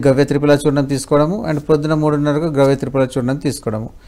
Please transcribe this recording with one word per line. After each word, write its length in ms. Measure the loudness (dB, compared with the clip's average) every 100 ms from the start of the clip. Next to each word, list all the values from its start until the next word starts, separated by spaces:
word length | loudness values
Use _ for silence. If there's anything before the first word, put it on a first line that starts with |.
| 4
గవ్య 160 | 2
త్రిపుల 260 | 2 2 2
చూర్ణం 340 | 2 2 0
తీసుకోవడము 600 | 0 -4 0 0 2 -2 -4
and 100 | -4
ప్రొద్దున 340 | 0 0 0
మూడున్నరకు 500 | 0 0 0 0 0
గవ్య 300 | -2 2 2
త్రిపుల 280 | 2 -2 -2
చూర్ణం 340 | -2 -2 -2 -2
తీసుకోవడము. 540 | -4 -6 -6 -6 -8 -14